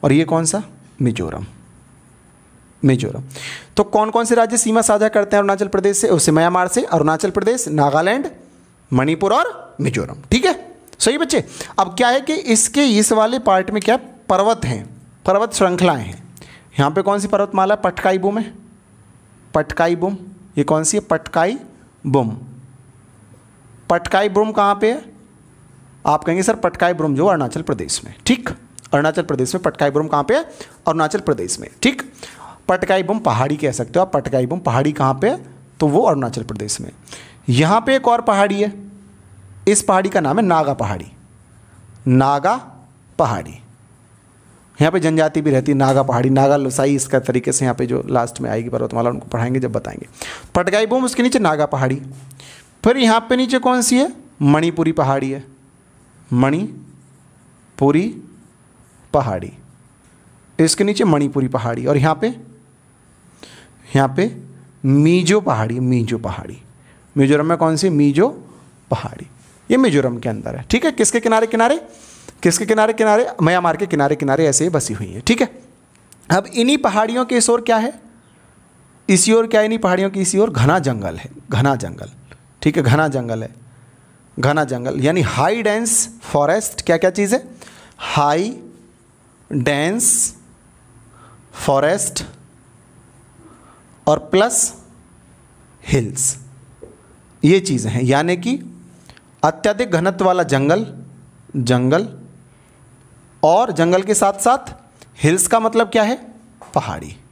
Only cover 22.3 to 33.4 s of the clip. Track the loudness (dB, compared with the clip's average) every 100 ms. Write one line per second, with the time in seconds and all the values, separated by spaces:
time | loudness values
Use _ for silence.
22.3 | -6 -14 -20 -20 -20 -20 -20 -20 _ -20
23.3 | -20 _ _ -20 -20 -2 -2 0 0 0
24.3 | 0 -2 0 0 2 0 -2 -8 -20 -20
25.3 | _ _ _ -20 -20 -20 -8 -2 0 0
26.3 | -2 0 0 -2 0 -2 0 -2 0 2
27.3 | 0 -2 -6 -6 -6 -6 -8 -10 -12 -2
28.3 | -2 -2 -12 -16 -20 -2 0 2 0 -4
29.3 | -2 -2 -2 -4 0 0 0 0 -2 0
30.3 | 0 -2 -14 -20 -6 -2 0 0 -2 -2
31.3 | -2 -4 -8 -12 -2 0 0 -10 -16 -20
32.3 | -20 -20 -20 -2 -2 2 2 2 -2 0
33.3 | 0